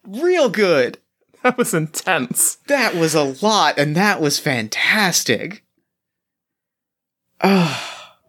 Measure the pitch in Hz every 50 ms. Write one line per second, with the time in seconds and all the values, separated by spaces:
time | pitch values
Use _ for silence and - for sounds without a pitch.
0 | - 196 190 233 320 359 359 349 285 240 165 214 208 185 165 139 123 120 - -
1 | _ _ _ _ _ _ _ _ - 247 247 - 240 - - 165 156 156 - -
2 | - 190 185 156 127 120 - - - - - - _ - 285 277 233 214 - 175
3 | 165 160 151 160 147 135 131 - 202 214 220 196 165 147 - - 143 147 151 170
4 | 196 214 196 - 160 143 143 - - 151 131 120 110 110 - - - - - 214
5 | 208 180 165 - - - 117 - - 165 196 - _ _ _ _ _ _ _ _
6 | _ _ _ _ _ _ _ _ _ _ _ _ _ _ _ _ _ _ _ _
7 | _ _ _ _ _ _ _ - - 190 196 185 175 156 131 - - - - -
8 | - - _ _ _